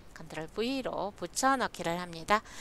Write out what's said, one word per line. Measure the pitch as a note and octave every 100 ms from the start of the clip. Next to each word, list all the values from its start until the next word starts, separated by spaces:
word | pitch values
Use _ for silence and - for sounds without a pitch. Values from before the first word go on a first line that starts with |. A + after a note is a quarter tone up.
| -
컨트롤 | - D#3+ D#3 D#3+
V로 | - A#3 C4+ F3 - F#3+ -
붙여넣기를 | F3 - C4 C4+ G3+ - E3+ E3+
합니다. | F3 E3 D#3+ G#3+ - -